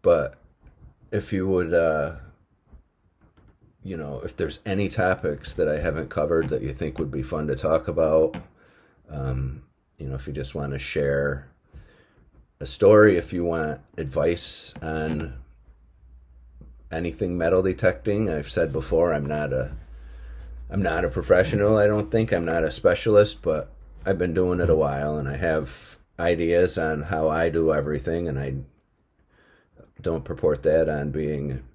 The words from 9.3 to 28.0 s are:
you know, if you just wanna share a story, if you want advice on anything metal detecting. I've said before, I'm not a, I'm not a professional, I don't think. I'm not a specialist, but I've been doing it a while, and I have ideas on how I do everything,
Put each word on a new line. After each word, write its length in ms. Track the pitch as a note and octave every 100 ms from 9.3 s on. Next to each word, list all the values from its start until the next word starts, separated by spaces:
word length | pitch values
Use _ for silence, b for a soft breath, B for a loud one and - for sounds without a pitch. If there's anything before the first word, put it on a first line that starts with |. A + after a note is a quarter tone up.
| C2 C2 C2+ - _ _ _
you 100 | C2+
know, 60 |
if 120 | C2+ C2+
you 60 |
just 220 | C#2+ C2
wanna 240 | D2 C#2+ C#2
share 720 | - D#2 C#2+ C#2 C#2+ C2+ - _ _ b b b b b b _ _ _
a 60 |
story, 540 | D2 - G2 G#2 G#2 F2+
if 160 | D#2+
you 100 | F2+
want 380 | E2+ E2 D#2 D2 - -
advice 720 | D2+ C2+ D2+ E2+ - - - -
on 540 | D#2+ D#2 D#2 D#2 D#2 B1 - - _ - _ _ - - _ - - - - - -
anything 460 | D#2+ E2+ E2 F#2 F2
metal 260 | E2 F#2
detecting. 680 | F#2+ F2+ F#2 F2+ - G2+ G#2+
I've 200 | D#2 C#2+
said 220 | - D#2+
before, 400 | C#2 C2+ E2 F2
I'm 140 | D2+ C#2+
not 260 | D2+ D2
a, 200 | C2 B1+ - - B B B B B B B -
I'm 140 | -
not 220 | F#2 D#2+
a 40 | F2
professional, 680 | - - F2+ F#2 G#2+ G2+ G#2+
I 100 | G#2
don't 240 | G#2+ G#2
think. 220 | A2+ A2
I'm 120 | F2+
not 200 | E2+ E2
a 80 | D#2
specialist, 680 | - F2+ F2+ - G#2 G#2 -
but 300 | E2+ D#2 D#2+ - - -
I've 140 | - F#2
been 160 | F2+
doing 240 | E2 F2+ F2+
it 100 | E2+
a 60 |
while, 420 | D#2+ D2+ C#2 D2 D2+
and 120 | C#2
I 80 | C#2
have 600 | E2+ D#2 D2+ - - - _ -
ideas 580 | E2+ E2 E2 E2+ F2+ -
on 260 | D#2+ D2+
how 260 | D2 E2+ D#2
I 220 | D#2+ E2+
do 220 | D#2+ D#2+
everything, 540 | D2+ D2 D2